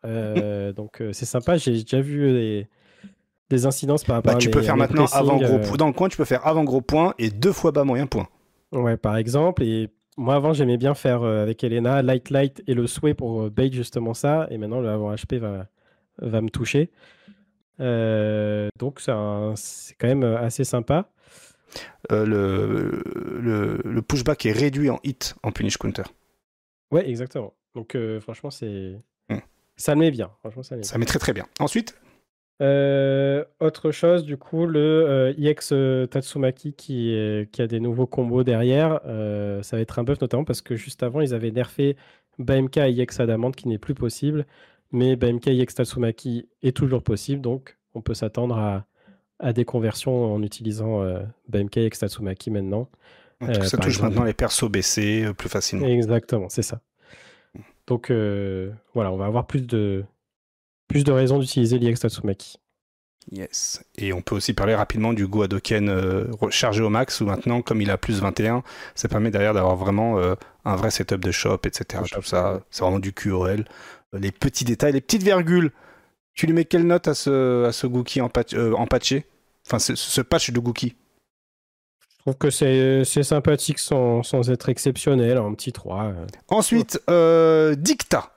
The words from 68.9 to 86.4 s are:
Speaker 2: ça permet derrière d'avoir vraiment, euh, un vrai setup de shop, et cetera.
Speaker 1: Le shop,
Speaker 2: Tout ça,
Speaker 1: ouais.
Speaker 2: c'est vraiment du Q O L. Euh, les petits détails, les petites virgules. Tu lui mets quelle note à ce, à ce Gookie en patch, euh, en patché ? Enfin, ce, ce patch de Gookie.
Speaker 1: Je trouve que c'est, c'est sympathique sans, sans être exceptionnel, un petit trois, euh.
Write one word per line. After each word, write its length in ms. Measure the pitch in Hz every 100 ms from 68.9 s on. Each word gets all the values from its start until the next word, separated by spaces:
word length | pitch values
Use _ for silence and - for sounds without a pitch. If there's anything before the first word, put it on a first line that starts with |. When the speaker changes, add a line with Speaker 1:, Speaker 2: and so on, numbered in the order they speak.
Speaker 2:
ça 140 | - -
permet 220 | 110 113
derrière 220 | 101 104
d'avoir 240 | 104 92 92
vraiment, 420 | 95 101 113 107
euh, 160 | 90 92 - _
un 120 | - 95
vrai 140 | 107
setup 300 | - 95 98
de 60 | 95
shop, 260 | - - 98
et 60 | -
cetera. 300 | - - -
Speaker 1:
Le 40 | -
shop, 100 | -
Speaker 2:
Tout 20 |
ça, 320 | - 90 90
Speaker 1:
ouais. 60 | 95 -
Speaker 2:
c'est 120 | -
vraiment 180 | 92 95
du 120 | 95
Q 200 | 98 107
O 140 | 95 92
L. 180 | 104 107 - - - _
Euh, 40 | 98
les 140 | 98
petits 320 | - 139 -
détails, 280 | 123 117 147
les 80 | 135
petites 220 | - 226
virgules. 460 | 190 190 165 180 160 - - - _ _ _
Tu 120 | - 160
lui 60 |
mets 100 | 165
quelle 220 | 160 180 170
note 220 | 175 -
à 60 |
ce, 500 | 147 - 135 131 123
à 80 | 120
ce 140 | 117 131
Gookie 340 | 123 123 -
en 80 | 120
patch, 260 | - 120
euh, 180 | 123 117
en 120 | 110 117
patché ? 400 | 127 - 139 - _ _ _ _
Enfin, 120 | 117
ce, 140 | - -
ce 240 | - -
patch 300 | 127 165 -
de 60 | 120
Gookie. 340 | 120 117 120 - _ _ _ _ _ _ _ _ _ _ _ _
Speaker 1:
Je 140 | -
trouve 60 | 135
que 120 | 147
c'est, 540 | - 143 131 131 135
c'est 180 | 131 -
sympathique 560 | 139 151 139 147 - 147
sans, 440 | - 143 123 117
sans 260 | 117 135 123
être 180 | 127 -
exceptionnel, 680 | 127 - 127 - 135 117 127
un 160 | 104
petit 180 | 104 -
trois, 340 | - - 95 107
euh. 200 | 92 82 -